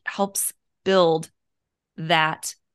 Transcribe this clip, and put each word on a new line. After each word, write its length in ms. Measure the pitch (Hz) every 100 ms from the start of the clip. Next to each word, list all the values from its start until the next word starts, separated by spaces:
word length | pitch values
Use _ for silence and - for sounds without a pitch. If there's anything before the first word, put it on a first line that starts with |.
| -
helps 460 | - 196 - - - _ _
build 460 | 190 190 165 160 - _ _ _ _ _ _ -
that, 580 | 160 165 156 156 - - _